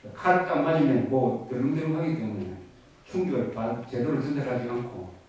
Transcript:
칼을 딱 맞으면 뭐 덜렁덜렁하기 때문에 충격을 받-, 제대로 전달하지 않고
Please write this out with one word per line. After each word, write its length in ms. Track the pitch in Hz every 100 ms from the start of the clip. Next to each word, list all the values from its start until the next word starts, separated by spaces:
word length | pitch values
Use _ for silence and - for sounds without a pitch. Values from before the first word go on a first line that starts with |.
| -
칼을 320 | - 180 180 180
딱 160 | 147
맞으면 480 | 147 160 143 127 120
뭐 380 | 131 120 - -
덜렁덜렁하기 680 | 127 139 156 160 156 156 -
때문에 380 | 107 101 92 92 - - - - -
충격을 440 | 185 185 127 117 113
받-, 340 | 113 123 -
제대로 320 | - 151 135
전달하지 480 | 143 143 131 123 120
않고 400 | 120 120 92 92 -